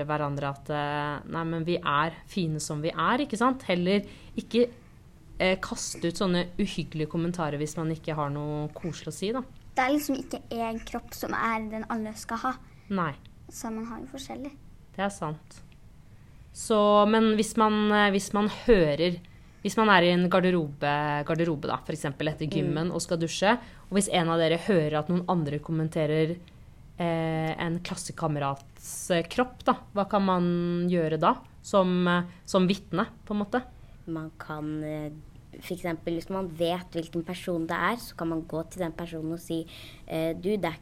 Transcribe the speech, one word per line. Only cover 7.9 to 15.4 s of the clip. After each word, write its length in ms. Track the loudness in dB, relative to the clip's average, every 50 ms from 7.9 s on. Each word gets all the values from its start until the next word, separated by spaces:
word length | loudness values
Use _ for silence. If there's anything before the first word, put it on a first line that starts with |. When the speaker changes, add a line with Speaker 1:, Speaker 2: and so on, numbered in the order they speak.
Speaker 1:
ikke 240 | -4 -4 -4 -4 -2
har 160 | -2 -2 -2
noe 380 | -2 -4 -4 -4 -4 -4 -4 -6
koselig 400 | -6 -8 -8 -8 -8 -8 -10 -10
å 40 | -8
si, 200 | -4 -4 -2 -2
da. 80 | -4 -6 -8 -12 -20 -20 -6 -2
Speaker 2:
Det 80 | 0 2
er 60 | 2
liksom 260 | 2 2 0 0 -2 -4 -4
ikke 180 | -6 -10 -10 -8 -8 -6
en 260 | -4 -4 -4 -4 -6
kropp 320 | -8 -8 -8 -8 -8 -10 -10
som 200 | -8 -6 -4 -2
er 340 | -2 0 0 -2 -2 -4 -6
den 160 | -8 -8 -6 -4
alle 240 | -4 -4 -4 -6 -8
skal 220 | -10 -8 -8 -6 -4
ha. 160 | -4 -4 -6 -6 -10 -18 -20 -16 -8 -4
Speaker 1:
Nei. 240 | -2 -2 -2 -2 -4 -6 -12 -20 -20 -20 -18 -16
Speaker 2:
Så 200 | -14 -10 -8 -8 -6
man 120 | -8 -8
har 120 | -8 -10 -12
jo 60 | -12
forskjellig. 460 | -12 -12 -12 -12 -10 -10 -10 -10 -12 -14 -16 -18 -20 -20 -20 -20 -12 -6
Speaker 1:
Det 20 | -4 -2
er 40 | -2
sant. 500 | -2 -4 -6 -6 -6 -8